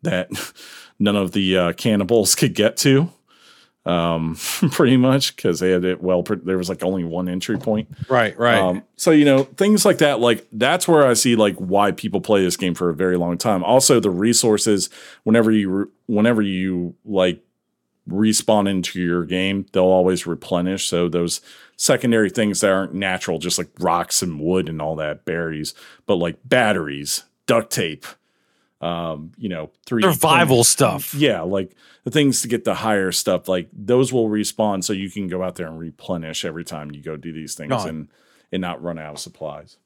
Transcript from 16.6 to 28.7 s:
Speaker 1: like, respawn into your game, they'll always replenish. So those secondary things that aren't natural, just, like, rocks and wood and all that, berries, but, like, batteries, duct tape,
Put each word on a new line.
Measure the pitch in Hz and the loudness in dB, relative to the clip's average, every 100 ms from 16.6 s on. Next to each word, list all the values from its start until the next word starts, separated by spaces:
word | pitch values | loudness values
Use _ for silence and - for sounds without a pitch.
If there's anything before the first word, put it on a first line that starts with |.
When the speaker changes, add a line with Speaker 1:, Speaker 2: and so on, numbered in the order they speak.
| 95 90 87 - 110 | -2 -4 -6 -10 -4
Speaker 1:
like, | 98 92 87 _ _ _ _ _ _ - | 0 0 0 _ _ _ _ _ _ -8
respawn | 92 110 107 - 107 98 | 0 2 2 2 2 2
into | 95 87 90 | -2 -4 -4
your | 87 87 87 | -2 -2 -2
game, | 92 95 98 95 | -2 -2 -4 -2
they'll | 95 | 0
always | 92 92 90 90 87 | 4 4 2 0 -4
replenish. | 80 - 90 92 95 - | -8 -4 -4 -2 -4 -4
So | 87 87 | -2 -2
those | 87 85 - - - - - | -2 -2 -6 -12 -20 -20 -6
secondary | - 127 123 117 101 | -2 0 2 2 2
things | 120 107 92 | 0 -2 0
that | 104 | 2
aren't | 95 98 | 2 -2
natural, | 92 98 92 - 82 | -4 -4 -4 -4 -4
just, | 87 90 | -4 -4
like, | 87 - | -6 -4
rocks | 85 85 - - | 0 0 0 -2
and | 87 76 | -4 -4
wood | 78 92 82 | 0 0 -2
and | 80 | -6
all | 76 78 | -6 -6
that, | 76 76 | -6 -8
berries, | - 85 82 78 76 - - - - | -6 -4 -4 -6 -10 -12 -20 -16 -4
but, | 92 | -2
like, | 85 - | -2 -6
batteries, | 127 127 110 95 73 71 71 - - _ - | 0 2 2 0 -4 -8 -8 -8 -10 _ 0
duct | 117 110 | 0 0
tape, | - 87 76 - - _ _ _ _ _ | -4 -6 -8 -16 -20 _ _ _ _ _